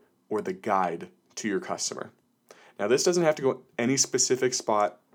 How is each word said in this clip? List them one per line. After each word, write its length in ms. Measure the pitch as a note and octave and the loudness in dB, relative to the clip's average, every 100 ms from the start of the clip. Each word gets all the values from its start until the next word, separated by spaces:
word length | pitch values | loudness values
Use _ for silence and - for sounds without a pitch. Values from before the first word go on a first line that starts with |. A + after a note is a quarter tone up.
| _ _ _ | _ _ _
or 120 | G#2+ | -6
the 120 | - | -4
guide 540 | F#2 - G3 F2+ E2+ F#2 _ _ - | -6 0 2 2 -2 -10 _ _ -8
to 120 | A2+ | -4
your 120 | F#2+ | -4
customer. 520 | - F2+ - - - _ _ _ _ - - _ | -4 -6 -6 -8 -12 _ _ _ _ -20 -20 _
Now, 80 | G#2 | 2
this 160 | C3+ | 2
doesn't 200 | - F3+ | 4 4
have 120 | E3 D#3 | 2 2
to 60 | |
go 200 | C3 B2+ _ - | 0 -2 _ -2
any 180 | A#2+ C3+ | 0 2
specific 560 | - B2+ - B2+ B2+ | 0 0 0 2 0
spot. 460 | B2 - G#2+ G#2 - _ | -2 0 2 2 -2 _